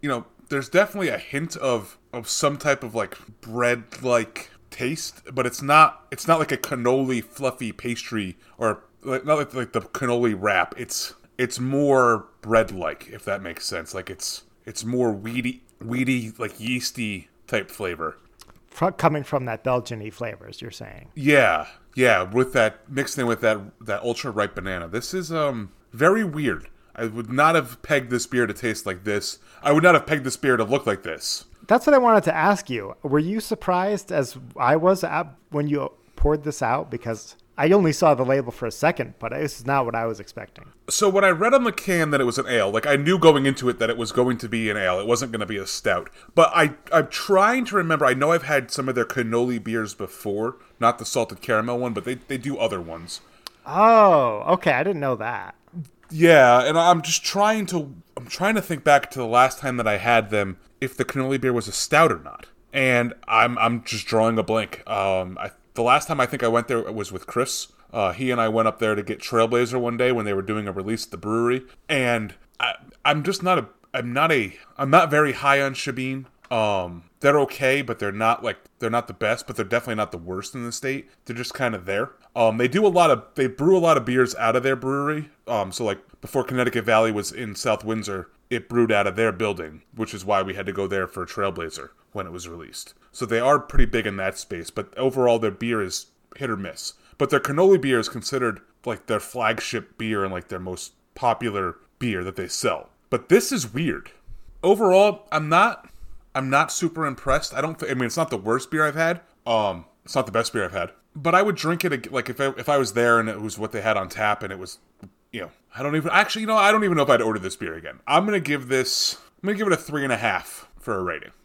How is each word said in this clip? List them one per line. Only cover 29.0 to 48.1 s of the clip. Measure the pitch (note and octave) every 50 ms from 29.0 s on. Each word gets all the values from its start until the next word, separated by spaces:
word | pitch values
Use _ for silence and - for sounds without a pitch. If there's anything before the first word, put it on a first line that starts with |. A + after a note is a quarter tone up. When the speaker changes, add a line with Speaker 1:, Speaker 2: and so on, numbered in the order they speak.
| F#2+
Speaker 1:
this. | G#2+ G#2 G#2 - - - - _ - - - -
I | D3
would | D3 D#3 D#3+
not | F3+ E3+
have | D3 -
pegged | - D#3 D3 B2+
this | B2+ B2 -
beer | - C#3 B2+ A#2
to | A2
look | G2+ B2 C#3+ -
like | A#2 G2+ F#2+ -
this. | F2 D#2+ D2+ - - - - - _ - _ - -
Speaker 2:
That's | G#3 B3 -
what | D4+ D4
I | C4+
wanted | B3 A#3+ A3 G#3 -
to | F3 D3+
ask | D#3+ D#3 F#3+ G3+ F#3+ - -
you. | C3 A2+ G2 G2 - _
Were | - D3 C3 D3
you | D#3 E3+ G#3 A3+
surprised, | G#3+ - A3 - - - F3+ F3+ F#3 G3+ G#3+ F#3 - -
as | F3+ D#3 C3+ A#2+ - C3 C3+ A#2+ - -
I | C3 A#2+ C#3+
was, | D#3+ D#3+ F#3 F#3+ F#3 F3
at, | E3 D3 D#3 E3+ D#3 - _ _ _
when | - D3 D3 D3
you | D3 D3 C3+ C#3 - _ _ _ _ -
poured | - C#3+ D3+ D3+ C#3+
this | D3+ C#3+ -
out? | - A2+ A#2+ C#3 D#3 -
Because | - A#2+ - A#2 A2+ G#2+ - - - _ - _ _ -
I | C#3 D#3+
only | F#3+ G#3 F#3+ D#3+ C#3+
saw | - F#3 D#3+ D3
the | B2 C3
label | B2 C3+ C#3 C3+ A#2+
for | A#2 - B2+
a | A2+
second, | - - - D#3 F3 - B2+ - - _
but | - A2+
this | A#2+ C#3 D3+ C#3+ - -
is | A#2
not | B2+ C#3 C#3 C3
what | A#2 A2+
I | A#2 A2+
was | A#2 A2+ G2+
expecting. | G2 - - - G#2+ - _ - - - _ _ _ -
Speaker 1:
So | - - G#3 G3+
when | F#3+ G3 G3
I | F#3+
read | F3+ D#3 G3 A#3 C4
on | C4+ B3
the | -
can | - - - - F#3 E3+ D#3+ D3+
that | D3 C#3
it | C3
was | A#2+ A2+ -
an | C3 G#2
ale, | B2+ A#2 G2+ G2
like, | G2+ A2+ -
I | D3 C#3+ C#3
knew | C#3+ D3+ F#3 F#3
going | D#3 E3 D3+ C#3+ C3+
into | C#3 C3+ - B2+ B2
it | A#2 -
that | A#2 A2
it | A#2
was | A2+ A#2 G#2+
going | - B2 B2 B2+ B2 A2
to | - A2
be | G#2 A2+ A2+ G#2+
an | G#2
ale. | G#2+ G2 F#2 F#2 F#2
It | G2+ A2+
wasn't | A#2+ A#2+ C#3 B2
gonna | A2+ A2 G#2
be | F2+ A2 G2+
a | F#2+ -
stout. | - - - A2+ F#2+ F2+ - - - - - - _
But | - E3 - -
I, | E3+ D#3 D3+ D3 - _ -
I'm | - D#3+ D3 -
trying | - - - - G3+ F#3+ G3 G#3+ A#3+ C4 B3
to | - F#3+ G3+
remember. | E3+ E3 D#3+ D3 D3
I | C3